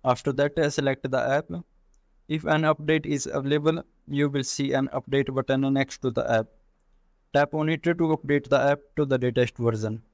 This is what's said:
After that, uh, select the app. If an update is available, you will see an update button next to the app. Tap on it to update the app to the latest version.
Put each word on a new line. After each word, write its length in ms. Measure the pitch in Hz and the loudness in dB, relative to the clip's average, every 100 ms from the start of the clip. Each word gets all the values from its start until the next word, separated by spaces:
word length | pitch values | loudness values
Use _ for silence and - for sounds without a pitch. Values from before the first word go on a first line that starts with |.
After 300 | 131 120 - | 0 0 0
that, 260 | 131 143 156 | 0 0 2
uh, 100 | 147 | 0
select 400 | 147 139 131 131 | 0 -2 -2 -2
the 80 | 131 | -2
app. 320 | 120 143 151 170 - _ _ _ _ _ - | 0 0 -2 -12 -12 _ _ _ _ _ -6
If 160 | 156 | -4
an 200 | 160 156 | 0 2
update 420 | 156 151 151 156 147 | 2 0 2 0 0
is 200 | 143 - | -4 -2
available, 520 | 143 139 151 151 165 - _ - | -4 0 2 2 -2 -8 _ -8
you 220 | 143 143 | -2 0
will 140 | 139 | 0
see 300 | 131 - 139 | -4 -4 -2
an 160 | 135 135 | 0 -2
update 400 | 135 - 139 139 | -4 -2 -2 0
button 280 | 131 131 135 139 | -2 0 0 2
next 280 | 135 135 - | 0 -2 -4
to 100 | 127 | -4
the 180 | 123 123 | -2 0
app. 180 | 113 110 _ _ _ _ _ _ _ _ | 0 -2 _ _ _ _ _ _ _ _
Tap 200 | 143 143 | 0 0
on 160 | 156 151 | 0 -2
it 140 | 160 | 0
to 100 | 170 | 0
update 560 | 170 165 156 143 143 139 | 2 2 0 2 0 2
the 100 | 139 | 2
app 200 | 135 143 - - | 4 0 -4 -4
to 80 | 143 | 0
the 120 | 131 | 0
latest 400 | 123 123 120 - | 0 2 0 0
version. 440 | 117 110 110 110 _ | -2 0 -4 -6 _